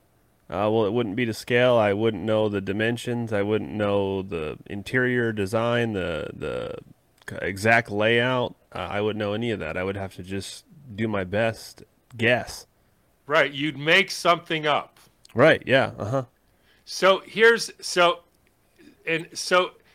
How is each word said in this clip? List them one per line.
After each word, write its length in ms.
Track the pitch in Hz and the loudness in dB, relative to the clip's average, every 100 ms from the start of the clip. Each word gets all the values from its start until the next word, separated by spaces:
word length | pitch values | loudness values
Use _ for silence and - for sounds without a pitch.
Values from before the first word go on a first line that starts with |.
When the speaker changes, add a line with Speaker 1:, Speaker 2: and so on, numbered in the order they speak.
| _ _ _ _ - | _ _ _ _ -8
Speaker 1:
Uh, 160 | 87 107 | -2 0
well, 140 | 113 104 | 2 2
it 60 | |
wouldn't 220 | 120 113 | 0 -2
be 100 | 107 | -2
to 80 | 117 | -4
scale. 440 | 107 - 120 123 120 | -6 0 2 4 4
I 160 | 104 | 4
wouldn't 320 | 101 113 101 | 2 0 0
know 240 | 107 107 107 | 0 0 0
the 120 | 101 | -2
dimensions. 720 | 98 101 113 120 - 120 113 | -2 -2 -2 -2 -4 -6 -4
I 100 | 104 | -2
wouldn't 280 | 101 107 73 | 0 -2 -2
know 520 | 104 104 101 98 98 | -2 0 0 0 -4
the 360 | 98 85 78 62 - | -6 -6 -8 -10 -12
interior 640 | 101 98 127 123 123 117 | -12 -4 0 0 0 0
design, 600 | 107 95 113 117 120 117 | -2 -2 -2 0 0 -2
the, 380 | 101 85 76 - | -2 -4 -4 -8
the 400 | - 76 62 55 - - - _ _ - | -8 -8 -6 -8 -10 -14 -20 _ _ -14
c-, 80 | - | -8
exact 520 | 85 95 110 117 117 | -6 0 4 4 2
layout. 640 | 101 107 120 123 127 123 - _ | 0 2 2 2 0 -2 -6 _
Uh, 140 | - 87 | -10 -6
I 100 | 101 | -2
wouldn't 200 | 107 104 | -2 -2
know 140 | 104 | -4
any 180 | 104 120 | -2 -2
of 80 | 98 | -4
that. 160 | 78 85 | -4 -4
I 80 | |
would 120 | 92 98 | -4 -4
have 200 | 95 - | -8 -10
to 80 | |
just 400 | 92 98 92 - - - 131 101 | -8 -8 -8 -14 -20 -20 -16 -4
do 100 | 110 | -2
my 160 | 101 | -2
best 600 | 92 101 113 - - - - _ _ 113 | -2 0 0 -2 -14 -20 -20 _ _ -2
guess. 500 | 110 120 - - - _ _ _ _ _ - | 2 2 -2 -14 -18 _ _ _ _ _ 0
Speaker 2:
Right, 240 | 156 143 | 2 2
you'd 260 | 139 151 135 | 0 -6 -4
make 320 | 147 180 190 | 4 4 4
something 560 | - 175 170 - 160 151 | 0 2 2 0 -2 0
up. 320 | 131 - _ _ _ _ | 0 -2 _ _ _ _
Speaker 1:
Right, 300 | 110 151 127 | 4 4 4
yeah, 280 | - 131 107 113 | 2 2 2 -4
uh-huh. 280 | 104 135 127 _ _ _ _ _ | -4 -4 -6 _ _ _ _ _
Speaker 2:
So 380 | - - 185 185 | -14 2 4 2
here's, 460 | - 185 226 233 - - | 0 4 6 6 0 -10
so, 400 | - 180 175 175 _ _ _ _ _ _ - _ - | -4 4 4 4 _ _ _ _ _ _ -20 _ -6
and 220 | 160 165 | -6 -6
so 400 | - - 180 180 - _ | -10 2 2 2 -6 _